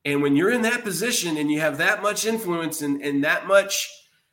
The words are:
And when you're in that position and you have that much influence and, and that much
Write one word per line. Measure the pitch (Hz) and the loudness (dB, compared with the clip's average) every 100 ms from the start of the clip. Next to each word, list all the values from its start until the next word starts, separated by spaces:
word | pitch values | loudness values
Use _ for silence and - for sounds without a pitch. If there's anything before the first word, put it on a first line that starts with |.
And | 143 143 | -4 0
when | 143 143 | 2 4
you're | 185 | 4
in | 247 | 2
that | 226 233 | 2 0
position | 220 160 233 240 170 151 | -4 -4 -2 -2 -2 -2
and | 147 | 0
you | 151 | 0
have | 156 139 | 0 0
that | 180 208 | 0 2
much | 202 208 214 | 0 -2 -2
influence | 220 185 170 165 - | -2 -2 -2 -2 -4
and, | 147 143 | -4 -2
and | 143 143 | -2 0
that | 151 175 185 | 0 0 4
much | 196 190 - - - _ _ _ | 4 4 -2 -6 -12 _ _ _